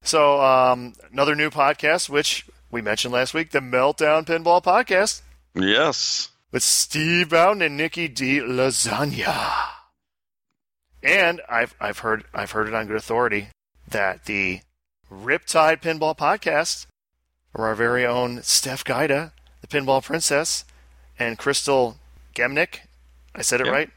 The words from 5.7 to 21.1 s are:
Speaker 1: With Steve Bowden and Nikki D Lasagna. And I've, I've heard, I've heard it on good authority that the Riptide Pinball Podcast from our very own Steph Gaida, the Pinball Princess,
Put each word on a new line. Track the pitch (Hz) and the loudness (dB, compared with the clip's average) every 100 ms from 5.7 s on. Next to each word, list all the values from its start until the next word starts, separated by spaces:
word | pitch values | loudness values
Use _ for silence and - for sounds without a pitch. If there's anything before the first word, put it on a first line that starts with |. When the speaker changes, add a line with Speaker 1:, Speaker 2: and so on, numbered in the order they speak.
| 110 156 131 - - - _ _ | 2 2 0 -4 -6 -8 _ _
Speaker 1:
With | 127 | -4
Steve | - - - 151 156 175 170 | 0 0 0 -2 0 0 2
Bowden | 165 180 208 | 4 4 4
and | 160 143 | -2 0
Nikki | 160 165 165 | -4 -2 -6
D | 120 131 139 | -4 0 0
Lasagna. | 120 127 131 127 117 110 147 127 - - - - - - _ _ _ _ _ _ _ _ _ _ _ _ | 0 0 0 0 -2 -2 -2 -2 -4 -2 -4 -4 -6 -10 _ _ _ _ _ _ _ _ _ _ _ _
And | - 190 175 170 - | 0 2 2 0 -4
I've, | 117 117 - | -2 -2 -4
I've | 104 101 | -8 -4
heard, | 117 107 - | -4 -4 -4
I've | - 101 | -8 -6
heard | 107 107 | -4 -2
it | |
on | 110 107 | -4 -4
good | 107 | -6
authority | - 117 120 104 101 _ _ _ - | -2 0 0 -2 -6 _ _ _ -6
that | 110 98 90 | -2 -2 -2
the | - 101 95 92 _ _ _ _ _ | -6 -4 -2 -4 _ _ _ _ _
Riptide | 95 107 160 - 165 156 160 | -14 -4 -4 0 2 2 2
Pinball | 165 160 156 156 | -2 -2 -2 0
Podcast | 151 208 - 151 165 - - _ _ _ _ _ _ | -2 0 0 0 -2 -6 -12 _ _ _ _ _ _
from | - | -4
our | 110 | -4
very | 110 117 120 123 | 0 0 0 0
own | 120 123 120 | 0 -2 -6
Steph | - - 135 131 | -2 -2 -2 -8
Gaida, | - 123 151 139 160 - _ _ | -4 -2 0 -2 -4 -16 _ _
the | - | -6
Pinball | 147 131 135 | -4 2 0
Princess, | - 165 - 143 165 - - _ _ _ - | 0 -4 0 0 0 -6 -10 _ _ _ -20